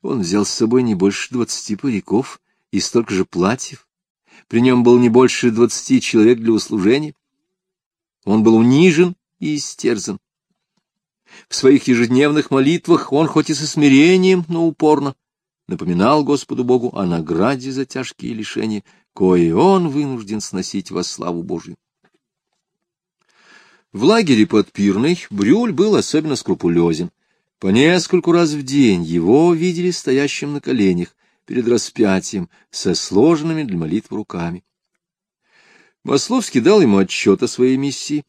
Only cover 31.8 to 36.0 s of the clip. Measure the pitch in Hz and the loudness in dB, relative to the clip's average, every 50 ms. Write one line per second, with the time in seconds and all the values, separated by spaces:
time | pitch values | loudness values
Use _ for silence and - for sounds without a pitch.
31.8 | - - _ - 113 101 95 92 87 - - 98 87 _ _ _ _ _ - - | -2 -6 _ -2 0 0 0 -2 -2 -6 -8 -8 -10 _ _ _ _ _ -16 -6
32.8 | - 95 87 - - - 90 98 127 160 170 151 151 165 160 156 151 117 92 85 | -4 -4 -4 -4 -6 -2 0 2 4 4 2 0 -2 -4 -4 -4 -6 -6 -6 -6
33.8 | 80 78 85 107 - _ - 104 104 _ - 90 85 85 87 90 _ _ _ _ | -6 -4 -6 -6 -6 _ -12 -12 -12 _ -10 -8 -8 -8 -10 -12 _ _ _ _
34.8 | _ _ _ _ _ _ _ _ _ _ _ _ _ _ _ _ _ _ _ _ | _ _ _ _ _ _ _ _ _ _ _ _ _ _ _ _ _ _ _ _
35.8 | _ _ _ _ | _ _ _ _